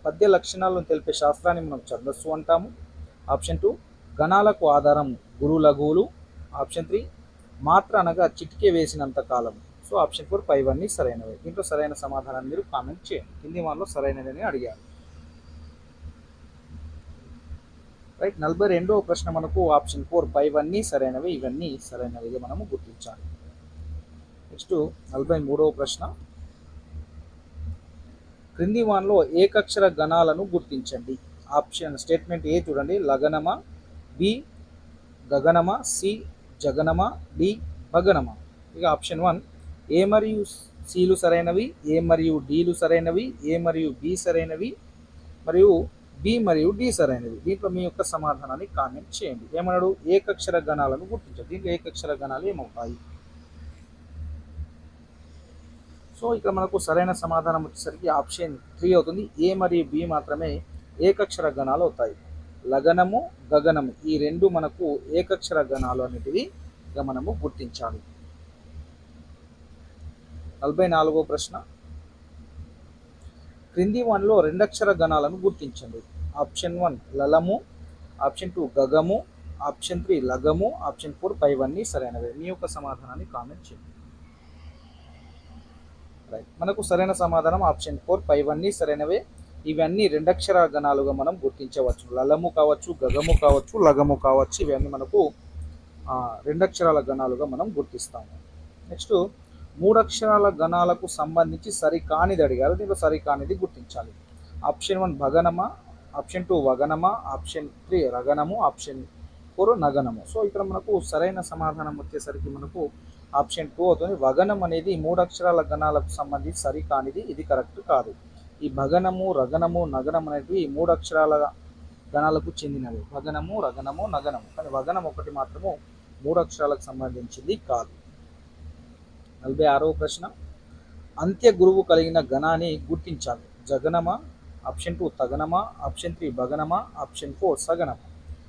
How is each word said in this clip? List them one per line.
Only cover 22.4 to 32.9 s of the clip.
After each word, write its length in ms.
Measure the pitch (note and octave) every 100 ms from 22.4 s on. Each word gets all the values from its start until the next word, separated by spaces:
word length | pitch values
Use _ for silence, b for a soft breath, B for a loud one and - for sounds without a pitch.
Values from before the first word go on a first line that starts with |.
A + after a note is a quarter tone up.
| B2
మనము 180 | -
గుర్తించాలి. 600 | A2+ - A#2 A2+ - - D#2 - D#2 - D#2 D#2 D#2 D#2 - - - - -
నెక్స్ట్ 240 | D3+ - F3 D#3 - -
నలభై 240 | C3 C#3+ D#3+
మూడవ 320 | C#3 D3 D#3
ప్రశ్న, 440 | D3 C3+ - - - - - - - - D#2 - D#2 - - - - - D2+ D#2 D#2+ - - - - - - -
క్రింది 280 | - F3+ A3+
వానిలో 420 | A3 G3 G3 G3+ C3+ E3
ఏకక్షర 420 | G3 G#3+ - G#3 F#3+ D3+
గణాలను 440 | D#3 E3 E3 D#3 G3
గుర్తించండి. 640 | F3 - C3 B2+ B2+ A#2+ C3 - - - C#3+
ఆప్షన్ 400 | - - D#3+ C3+
స్టేట్మెంట్ 480 | - E3 F3 E3+ D#3
ఏ 100 | E3+
చూడండి, 380 | D#3+ C#3 C#3+